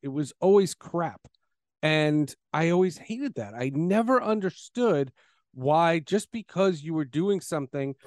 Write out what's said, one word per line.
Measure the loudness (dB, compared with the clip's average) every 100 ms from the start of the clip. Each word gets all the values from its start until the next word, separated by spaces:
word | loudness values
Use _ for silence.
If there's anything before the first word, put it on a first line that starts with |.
It | -8
was | -6 -6 0
always | 4 6 4
crap. | -4 -6 -4 -4 -6 -20 _ _ _ _ -4
And | 0 2 2 2 0 -6 -6
I | 0 2
always | 2 2 -2
hated | -12 -8 -6 -6
that. | -10
I | -6 -4 -2
never | 0 0 2 0
understood | 2 -2 -2 -8 -12 -2 0 2 -2 _ _ _ _
why, | -6 0 2 4 0
just | 0 -4 -2
because | -12 -8 0 0 0
you | -4
were | -4 -2
doing | -2 0 -2
something, | -2 -6 -4 -4 -6 -8